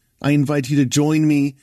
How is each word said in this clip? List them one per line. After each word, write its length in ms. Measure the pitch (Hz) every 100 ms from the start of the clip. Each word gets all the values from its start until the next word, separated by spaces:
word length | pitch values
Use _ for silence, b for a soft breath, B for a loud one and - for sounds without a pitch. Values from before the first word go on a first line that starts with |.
| _ _
I 80 | 139
invite 400 | 147 135 147 127
you 60 | 143
to 80 | 131
join 420 | 143 147 156 156
me 280 | 147 143 139